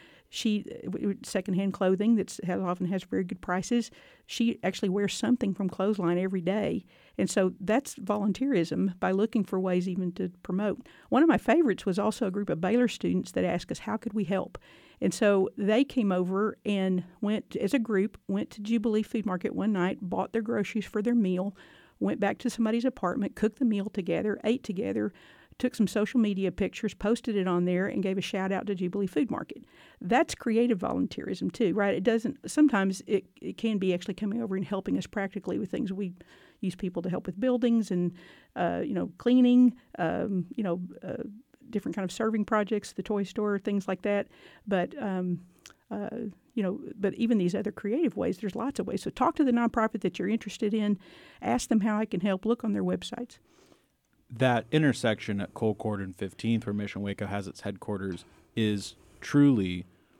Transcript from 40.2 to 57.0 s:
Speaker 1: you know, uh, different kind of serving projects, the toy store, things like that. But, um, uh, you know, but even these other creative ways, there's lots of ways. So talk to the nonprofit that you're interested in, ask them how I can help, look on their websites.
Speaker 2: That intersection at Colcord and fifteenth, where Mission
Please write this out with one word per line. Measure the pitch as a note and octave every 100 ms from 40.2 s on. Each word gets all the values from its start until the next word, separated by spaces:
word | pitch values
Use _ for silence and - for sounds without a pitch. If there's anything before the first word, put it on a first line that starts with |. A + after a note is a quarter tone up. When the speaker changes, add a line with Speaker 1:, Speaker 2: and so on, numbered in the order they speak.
| F#3+ F#3+ F3 -
Speaker 1:
you |
know, | G3+ F3 F3+ -
uh, | - - G#3 G#3 - _ -
different | G3+ F#3
kind | F3
of | F#3
serving | - A3 G#3+
projects, | G#3 G#3+ G3+ G#3 -
the | -
toy | - G#3
store, | F#3+ - G#3 G3+
things | G3+ G3+ F#3
like | F#3
that. | G#3 G3+ - - - - G#3+
But, | F#3+ F3 D4
um, | G#3 F#3 F3+ F3 - _ - _ -
uh, | G3+ G3+ A#3+ A3+ - _
you | -
know, | F#3+ - - -
but | F#3+
even | - A#3 A3
these | F3
other | - G3+
creative | - G3+ B3+ D4+ G#3
ways, | F3 F#3
there's | G#3 -
lots | B3+ C#4
of | F#3+
ways. | G3
So | -
talk | - B3+ -
to |
the | C#4
nonprofit | A#3+ A#3+ - A3 G#3
that | F#3 -
you're | F#3+
interested | A3+ G#3 - G#3+
in, | A3 G#3 G3+ - - - -
ask | G3 A#3+ -
them | A3
how | G#3+ G#3+
I | G#3+
can | F#3
help, | G3+ F#3+ G#3+
look | A#3+
on | A3+
their | G3+
websites. | F#3 F3+ - - A#3+ - _ _ - _ _ _ _ _ -
Speaker 2:
That | A2+ B2+ A#2+ -
intersection | D#3 D3+ A#2 A#2 G#2+ - G2+
at | G2
Colcord | - A2 G#2 A2 G2+
and | F#2+ F#2
fifteenth, | F#2+ - A2 A#2
where | A2+
Mission | G#2 G2+ G2